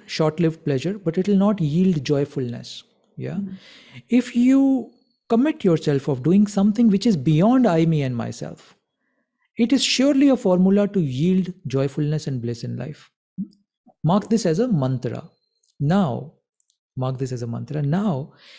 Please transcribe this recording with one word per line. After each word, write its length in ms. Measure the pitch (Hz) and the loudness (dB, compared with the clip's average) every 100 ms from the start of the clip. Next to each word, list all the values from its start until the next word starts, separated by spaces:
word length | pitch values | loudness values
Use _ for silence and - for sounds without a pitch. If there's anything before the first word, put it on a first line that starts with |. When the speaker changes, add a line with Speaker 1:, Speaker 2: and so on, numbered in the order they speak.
| - | -8
Speaker 1:
short-lived 580 | - 156 160 165 160 - | -2 0 2 -2 -2 -4
pleasure, 320 | 135 165 208 | -4 -4 -6
but 180 | 165 165 | -4 -2
it 100 | 185 | 2
will 100 | 196 | 2
not 220 | 202 202 | 2 0
yield 420 | 151 160 190 160 | 0 2 2 0
joyfulness. 800 | 131 143 139 143 120 123 120 - - _ _ - | 0 0 -2 -4 -6 -8 -14 -18 -20 _ _ -12
Yeah. 180 | 127 170 | -10 -8
Speaker 2:
Hmm. 160 | 196 190 - - - 123 - | -10 -12 -20 -20 -20 -18 -2
Speaker 1:
If 260 | 240 240 240 | 0 0 0
you 560 | 247 269 269 262 226 _ _ _ - | 4 4 4 0 -4 _ _ _ -2
commit 340 | 226 294 311 | 2 2 0
yourself 440 | 196 156 - 139 151 | 2 2 2 -2 -2
of 140 | 127 | -2
doing 240 | 156 196 208 | 2 4 2
something 420 | 196 202 214 226 | 2 0 4 2
which 180 | 196 240 | 4 2
is 100 | 170 | 0
beyond 480 | 127 156 208 262 226 | 2 2 4 4 4
I, 180 | 165 165 | 2 2
me, 160 | 156 | 2
and 120 | 131 120 | -2 -4
myself, 600 | 117 117 - - - _ _ _ _ _ _ _ _ - | -6 -8 -12 -14 -20 _ _ _ _ _ _ _ _ -2
it 160 | 233 | 0
is 100 | 262 | 2
surely 460 | - - 277 277 285 | 0 2 2 4 4
a 80 | 254 | 4
formula 500 | 190 180 190 202 202 | 2 4 4 4 2
to 100 | 202 | 0
yield 540 | 147 127 175 185 185 - 135 | -2 0 0 0 -2 -6 -4
joyfulness 600 | 131 139 151 147 151 147 | -2 -2 -2 -4 -4 -4
and 140 | 131 | -6
bliss 220 | 117 113 | -6 -8
in 140 | 123 120 | -8 -10
life. 320 | 156 147 - _ _ - 254 _ _ _ _ _ | -10 -14 -20 _ _ -14 -14 _ _ _ _ _
Mark 260 | 151 202 196 | 0 0 0
this 160 | 220 190 | 0 0
as 140 | 160 | 0
a 80 | 254 | 0
mantra. 560 | 165 131 127 120 117 - _ _ _ _ - | 0 0 -2 -6 -8 -12 _ _ _ _ -6
Now, 540 | 143 196 160 120 143 _ _ _ _ _ _ - | 0 0 0 -4 -10 _ _ _ _ _ _ -8
mark 220 | 127 127 | -6 -4
this 140 | 131 | -6
as 100 | 123 | -6
a 60 | 117 | -8
mantra. 340 | 120 120 147 | -8 -8 -6
Now, 520 | 139 175 214 135 156 _ - | -2 -2 -2 -4 -6 _ -20